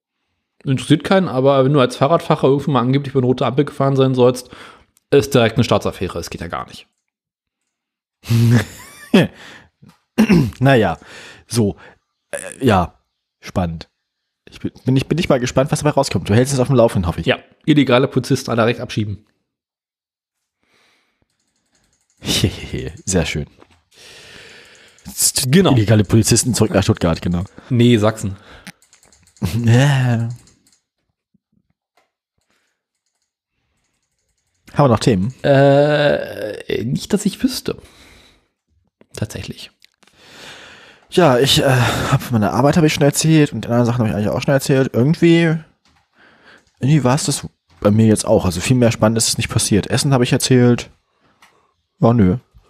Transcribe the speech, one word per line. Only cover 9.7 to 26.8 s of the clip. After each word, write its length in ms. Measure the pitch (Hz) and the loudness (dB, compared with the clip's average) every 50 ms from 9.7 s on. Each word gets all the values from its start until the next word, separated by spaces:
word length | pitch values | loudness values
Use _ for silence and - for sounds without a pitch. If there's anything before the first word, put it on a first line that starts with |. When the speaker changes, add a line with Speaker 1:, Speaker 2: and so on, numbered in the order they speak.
| _ _ _ - _ _ _ _ _ - 220 - 196 165 135 101 - - | _ _ _ -20 _ _ _ _ _ -2 2 2 4 2 2 0 -2 -2
Speaker 2:
Naja, 400 | 123 139 135 117 98 87 82 - - - - - - - - - _ | 0 2 2 2 2 0 -4 -6 -12 -18 -20 -20 -20 -20 -20 -20 _
so, 300 | _ 113 120 107 98 82 - - - - _ _ _ _ _ _ _ - | _ -4 -2 -2 -2 -4 -6 -14 -20 -20 _ _ _ _ _ _ _ -14
äh, 340 | - - 90 - - 135 | -14 -12 -14 -10 -4 -2
ja, 320 | - 98 92 85 - - _ _ _ _ _ _ _ _ _ | 0 0 0 0 -4 -8 _ _ _ _ _ _ _ _ _
spannend. 480 | - - - 101 90 85 82 80 - - _ _ _ _ _ _ _ _ _ _ _ - | -20 -10 -6 -6 -4 -4 -6 -10 -14 -18 _ _ _ _ _ _ _ _ _ _ _ -20
Ich 80 | - - | -16 -14
bin, 140 | - - - _ _ | -12 -14 -14 _ _
bin 120 | - 131 | -2 -2
ich, 100 | 135 - | -2 -2
bin 100 | - 147 | -2 -2
ich 120 | 156 - - | -2 0 0
mal 100 | 147 127 | 0 0
gespannt, 320 | 123 120 - 131 135 151 | -2 -2 0 -2 0 0
was 80 | 151 - | -2 -2
dabei 100 | 147 147 | -2 0
rauskommt. 380 | - 139 135 - - 95 80 95 | 0 0 0 0 -2 -4 -2 0
Du 60 | 101 | 2
hältst 180 | 117 131 139 143 | 2 2 2 0
es 60 | 127 | -2
auf 80 | 123 | 0
dem 80 | 135 139 | 2 4
Laufenden, 300 | 120 113 147 - 104 85 | 4 4 4 2 0 -2
hoffe 140 | 90 - - | -4 -4 -4
ich. 60 | 82 | -4
Speaker 1:
Ja, 120 | - 113 - - _ _ _ _ | -4 -4 -4 -6 _ _ _ _
illegale 440 | 156 151 147 135 123 120 123 139 - | 0 2 2 2 2 2 2 0 0
Polizisten 420 | - 127 - - 139 - - - | -2 -4 -2 -2 -2 -4 -4 -4
alle 160 | 117 117 110 | -2 0 0
recht 140 | 117 120 - | 0 -2 -4
abschieben. 440 | 123 - - 113 107 104 98 - _ _ _ _ _ _ _ _ _ _ _ _ _ _ _ _ _ _ _ _ _ _ _ _ _ _ _ _ _ _ _ _ _ _ _ _ _ _ _ _ _ _ _ _ _ _ _ _ _ _ _ _ _ _ _ _ _ _ _ _ | -8 -8 -6 -6 -6 -6 -8 -12 _ _ _ _ _ _ _ _ _ _ _ _ _ _ _ _ _ _ _ _ _ _ _ _ _ _ _ _ _ _ _ _ _ _ _ _ _ _ _ _ _ _ _ _ _ _ _ _ _ _ _ _ _ _ _ _ _ _ _ _
Speaker 2:
<laughs> 40 | - 131 - - - 98 - - - - - 64 64 62 - - - | -8 -6 -4 -2 -2 -2 -4 -6 -12 -12 -12 -10 -10 -12 -14 -12 -8
Sehr 200 | - 92 87 78 | -4 -2 -2 -2
schön. 200 | - - 76 73 - _ _ _ _ _ _ _ _ _ _ - - - - - - - - - - - - - - - _ _ _ _ _ _ - - - - - - - - | -2 -4 -8 -10 -10 _ _ _ _ _ _ _ _ _ _ -20 -20 -20 -20 -20 -20 -20 -20 -20 -20 -20 -20 -20 -20 -20 _ _ _ _ _ _ -16 -8 -6 -4 -4 -4 -4 -2
Speaker 1:
Genau. 260 | 127 139 196 185 147 127 | 2 2 4 4 4 2
Speaker 2:
Illegale 300 | 117 101 98 113 107 101 | 2 2 4 2 2 2
Polizisten 500 | - - 113 104 - 120 110 - 123 101 | 2 2 2 2 2 2 0 0 0 -2
zurück 220 | - 110 - - | 0 0 0 0
nach 80 | 98 | 0